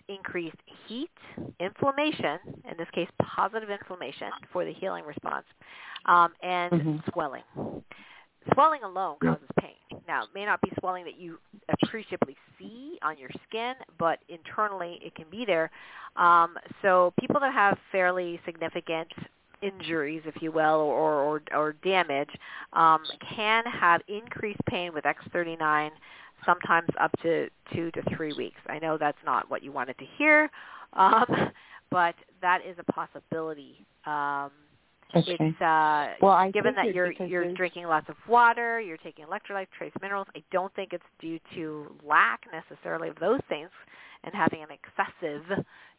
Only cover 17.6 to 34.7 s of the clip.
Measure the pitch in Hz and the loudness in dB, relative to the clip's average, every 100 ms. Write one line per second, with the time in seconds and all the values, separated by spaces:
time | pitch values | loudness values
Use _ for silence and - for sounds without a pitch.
17.6 | 202 196 - 196 180 185 175 175 - 165 | 4 2 -2 0 2 0 -4 -6 -10 -8
18.6 | 165 175 170 160 160 - - _ _ - | -6 -6 -4 -6 -6 -12 -18 _ _ -10
19.6 | 202 190 160 165 143 160 156 151 160 156 | -8 -8 -4 -4 -2 -6 -10 -8 -4 2
20.6 | 156 156 151 123 156 151 143 151 151 - | 4 4 4 2 2 2 0 -2 -2 -2
21.6 | 151 151 185 190 165 139 143 - - - | -2 -2 0 2 2 -2 -4 -8 -16 -16
22.6 | - - 165 160 156 - - - 214 220 | -4 4 6 6 2 -12 -10 -4 2 2
23.6 | 233 240 175 170 - 208 233 - 214 208 | 0 2 4 4 2 -10 -10 -8 -6 -6
24.6 | - 214 175 156 143 151 - 180 170 165 | -4 -4 -4 -2 -2 -2 -4 -4 -4 -2
25.6 | 156 151 151 156 - - - _ - 175 | 0 2 0 -6 -20 -20 -20 _ 2 2
26.6 | - 170 170 - 160 - 165 156 143 - | 4 2 2 0 0 0 0 0 -2 -8
27.6 | - - 165 - - - 156 139 123 - | -10 -6 -6 -6 -6 -4 -6 -6 -10 -10
28.6 | - 156 160 156 151 143 156 123 - 131 | -12 -6 -4 0 -2 -2 -2 -2 -2 -6
29.6 | 139 139 127 127 135 - 302 302 302 - | -8 -8 -8 -8 -12 0 4 6 4 -2
30.6 | - - - - 190 220 240 - - - | -20 -20 -6 4 6 6 4 2 -2 -4
31.6 | - - - 180 170 - _ _ 180 180 | -18 -20 -4 0 2 0 _ _ 2 2
32.6 | 180 175 170 - 160 - - 160 160 151 | 0 -6 -4 -4 -6 -12 -10 -6 -6 -8
33.6 | 131 123 _ _ - 147 143 143 143 143 | -14 -20 _ _ -8 -4 -2 -4 -6 -12
34.6 | _ | _